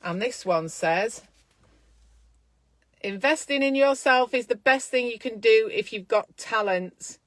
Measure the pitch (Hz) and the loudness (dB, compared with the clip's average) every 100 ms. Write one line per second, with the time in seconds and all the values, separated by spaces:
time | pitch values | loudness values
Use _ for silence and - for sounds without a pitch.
0 | 180 175 226 247 185 170 160 - 170 170 | -6 -4 -4 -6 0 0 0 -4 0 0
1 | 214 - - _ _ _ _ _ _ _ | 0 -6 -20 _ _ _ _ _ _ _
2 | _ _ _ _ _ _ _ _ _ _ | _ _ _ _ _ _ _ _ _ _
3 | 202 196 262 311 - 277 269 269 277 269 | -10 -4 0 -2 -2 -2 0 2 2 2
4 | - 254 247 254 240 220 - 262 - 254 | 2 2 2 -2 -2 -2 2 2 2 -2
5 | 247 226 254 220 220 220 220 - 208 214 | -2 -6 -8 -2 4 6 4 -4 -6 -8
6 | 185 214 - _ - 226 208 185 180 _ | -2 -2 -2 _ -4 -2 0 -2 -4 _
7 | - - | -20 -20